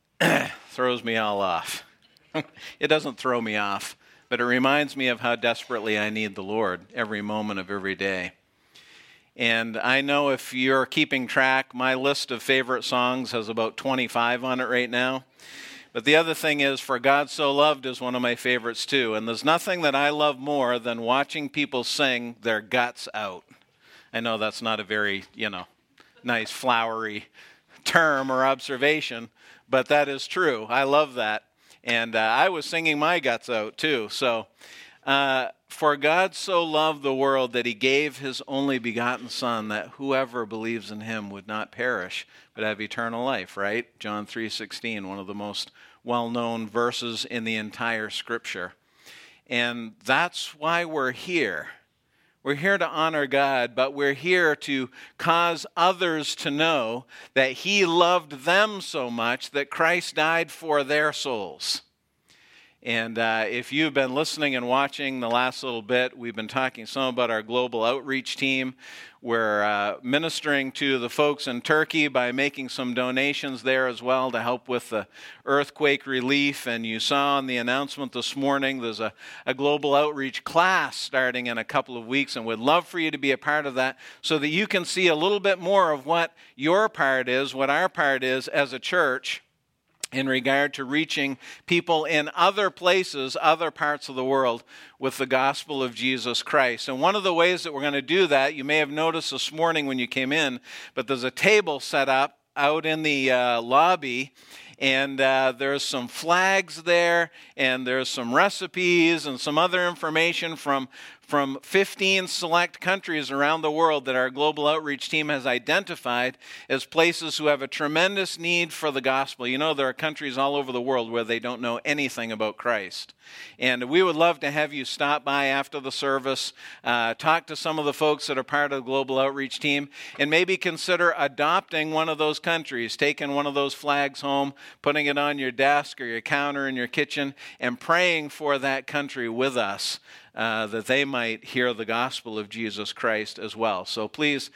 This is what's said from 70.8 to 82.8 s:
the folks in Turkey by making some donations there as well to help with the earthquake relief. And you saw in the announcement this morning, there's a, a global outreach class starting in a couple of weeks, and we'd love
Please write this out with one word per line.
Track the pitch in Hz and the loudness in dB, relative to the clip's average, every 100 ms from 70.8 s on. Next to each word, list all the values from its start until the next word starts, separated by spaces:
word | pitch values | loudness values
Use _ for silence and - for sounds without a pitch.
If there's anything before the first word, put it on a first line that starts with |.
| 143 131 | 0 0
the | 117 | -2
folks | - 147 143 135 | 2 2 0 -4
in | 120 | -4
Turkey | - 156 156 160 147 | 0 2 2 0 2
by | 131 123 | 2 0
making | 131 139 139 127 | 0 -2 -2 -10
some | - 127 | -6 -4
donations | 120 127 131 143 143 143 127 | -2 -2 0 0 -2 -6 -4
there | 127 131 127 | 0 2 2
as | 110 | -2
well | 123 131 131 | 0 0 0
to | 117 | -2
help | 117 123 - | -2 -4 -2
with | 123 - | -4 -2
the | 107 95 - - - 123 | -6 -6 -12 -20 -10 0
earthquake | 139 139 - 147 139 135 | 2 0 0 2 2 0
relief. | 127 123 143 143 139 127 | -2 0 2 2 -2 -4
And | 117 113 | -4 -4
you | 110 | -4
saw | - 143 143 143 | 0 2 2 0
in | 131 | 0
the | 123 | -2
announcement | 120 135 139 - 127 | 0 -2 -2 -8 -8
this | 123 - 139 | -6 -6 -2
morning, | 139 139 135 135 | 0 2 0 -2
there's | 117 107 | -6 -4
a, | 107 - - - - | -6 -8 -20 -10 -4
a | |
global | 131 143 147 143 143 | 0 2 2 4 4
outreach | 151 147 135 - | 4 0 -6 -6
class | - 165 180 185 139 - | -2 2 4 4 0 -4
starting | - 135 127 123 123 | -4 0 0 0 -2
in | 113 | -4
a | |
couple | 110 139 131 120 | -2 -2 -2 -8
of | 113 | -2
weeks, | 139 131 127 | -2 -2 -4
and | 113 | -4
we'd | 113 | 0
love | 127 170 | 4 2